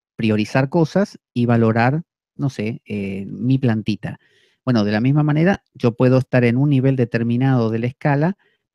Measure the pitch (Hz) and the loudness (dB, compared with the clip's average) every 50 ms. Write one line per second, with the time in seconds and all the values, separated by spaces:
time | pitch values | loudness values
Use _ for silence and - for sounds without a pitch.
0 | _ _ _ - 117 110 107 107 107 - - 131 135 135 - 175 160 - - 185 | _ _ _ -4 -2 0 0 0 -2 -2 0 -2 0 0 0 0 0 0 0 -2
1 | 202 - - - _ _ - 120 120 117 120 117 113 113 110 117 117 127 143 160 | -2 -2 -6 -12 _ _ -4 -2 0 2 2 4 4 2 2 2 2 2 0 -2
2 | - _ _ _ _ _ _ - 143 139 - - 104 110 131 147 - - 104 104 | -4 _ _ _ _ _ _ -6 -6 -6 -4 -6 -6 -8 -8 -10 -10 -10 -8 -8
3 | 98 98 98 98 101 95 98 98 107 127 135 131 131 120 110 110 101 - 104 - | -6 -6 -8 -8 -10 -10 -10 -6 -2 0 0 0 0 0 -2 -2 -2 -4 -4 -6
4 | - - 147 - _ _ _ _ _ _ _ _ _ 127 123 113 104 104 107 107 | -6 -10 -12 -14 _ _ _ _ _ _ _ _ _ -2 0 0 0 0 0 0
5 | 120 131 143 151 151 151 147 151 165 185 196 - _ _ _ - - 120 110 - | 0 2 2 2 2 0 0 2 2 2 0 -2 _ _ _ -4 -2 -2 0 2
6 | 131 127 131 131 135 - - 127 123 117 117 127 143 147 143 131 123 135 135 127 | 2 2 4 2 2 0 0 2 2 2 2 2 2 2 2 2 2 2 0 0
7 | 120 110 - 113 117 117 117 120 131 135 131 123 113 110 113 113 117 123 - - | -2 -2 -2 -2 -2 -2 -2 0 0 2 2 2 0 0 -2 -2 -4 -6 -6 -4
8 | - 151 143 143 151 180 196 - _ _ _ _ _ _ _ | -2 -2 0 0 0 -2 -4 -6 _ _ _ _ _ _ _